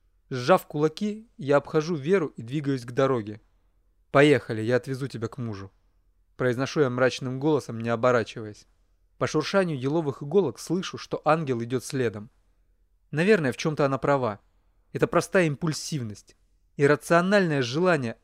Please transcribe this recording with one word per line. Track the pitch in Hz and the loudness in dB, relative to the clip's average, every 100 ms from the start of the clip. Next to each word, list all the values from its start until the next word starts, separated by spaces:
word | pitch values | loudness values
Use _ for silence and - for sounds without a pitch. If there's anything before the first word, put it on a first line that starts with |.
| _ _ - | _ _ -10
Сжав | 131 123 185 - | -4 2 2 2
кулаки, | 147 151 - 208 214 226 - | 0 0 0 -6 -6 -14 -8
я | 139 143 | 2 2
обхожу | - 156 156 | 2 -2 -2
Веру | 160 139 196 143 | -4 0 0 0
и | - | -8
двигаюсь | 113 151 139 135 | -6 -4 -2 -4
к | 120 | -4
дороге. | 123 135 127 104 104 _ _ _ _ _ _ _ | 0 2 0 -4 -12 _ _ _ _ _ _ _
«Поехали, | 139 147 127 - 110 | 6 8 6 2 -6
я | 110 | 0
отвезу | 123 135 131 135 | -2 -2 -8 -8
тебя | 117 113 | -8 -8
к | - | -8
мужу», | 117 98 95 _ _ _ _ _ _ - | -10 -10 -14 _ _ _ _ _ _ -4
произношу | 127 120 135 165 | -2 -2 -2 0
я | 131 | 2
мрачным | 123 127 - 127 131 | 2 0 0 -8 -4
голосом, | 151 143 - 113 | 0 0 -2 -8
не | 117 | -4
оборачиваясь. | 117 127 120 101 123 107 104 _ _ _ _ _ - | 0 2 2 -2 -10 -14 -16 _ _ _ _ _ -6
По | 131 | -2
шуршанию | 156 - 196 180 139 | -2 0 0 0 -2
еловых | 135 165 147 - | -2 -2 -2 -6
иголок | 147 196 147 - | 0 0 0 -4
слышу, | - 180 - 127 | -4 -4 -4 -10
что | - - | -8 -2
ангел | - 160 139 117 | 2 2 0 -4
идет | 120 123 | -2 -6
следом. | - 135 117 104 107 _ _ _ _ _ _ _ - | -4 -2 -2 -4 -16 _ _ _ _ _ _ _ -8
Наверное, | 147 185 202 135 | -2 2 4 2
в | - | -2
чем-то | 160 151 | -4 0
она | 139 135 | 0 0
права. | 147 139 117 101 _ _ _ _ _ | 0 0 0 -6 _ _ _ _ _
Это | - | -2
простая | 147 170 - 190 165 | 0 0 2 2 2
импульсивность, | 139 165 139 - 147 113 101 _ _ _ _ _ - | 0 -4 -4 -6 -6 -6 -12 _ _ _ _ _ 2
иррациональное | 143 147 - 170 180 202 175 143 | 4 4 4 2 4 2 4 0
желание | 117 147 185 156 117 - | 0 0 2 2 -2 -8